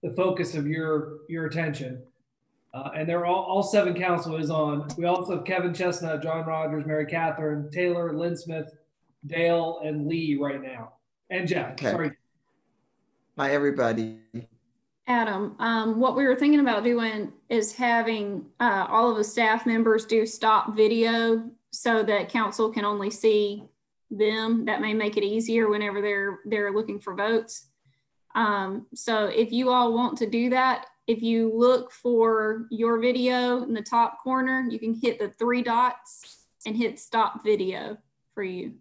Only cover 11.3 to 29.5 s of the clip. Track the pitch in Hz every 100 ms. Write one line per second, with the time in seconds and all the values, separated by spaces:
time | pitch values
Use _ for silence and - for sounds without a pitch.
11.3 | 185 180 170 - - 127 - - - _
12.3 | _ _ _ _ _ _ _ _ _ _
13.3 | - 139 143 143 139 123 113 110 110 _
14.3 | 120 120 _ _ _ _ _ - 247 220
15.3 | 190 208 - 226 226 226 220 254 247 277
16.3 | 254 285 294 269 214 226 240 226 214 202
17.3 | - _ 240 220 - 247 233 226 220 202
18.3 | 196 - _ 240 196 180 220 240 220 214
19.3 | - 226 226 233 226 226 220 220 226 220
20.3 | - 220 214 - 214 214 226 226 233 226
21.3 | 226 226 - _ - 247 226 208 202 180
22.3 | 233 214 220 220 220 208 208 196 214 226
23.3 | 214 208 202 - _ _ _ _ 208 214
24.3 | 220 220 226 226 190 214 214 208 214 202
25.3 | 220 226 226 220 208 208 202 202 202 196
26.3 | 185 208 214 208 196 220 202 - 185 208
27.3 | 226 226 - - _ _ _ _ _ _
28.3 | - 220 202 190 196 - 240 - 220 208
29.3 | - 226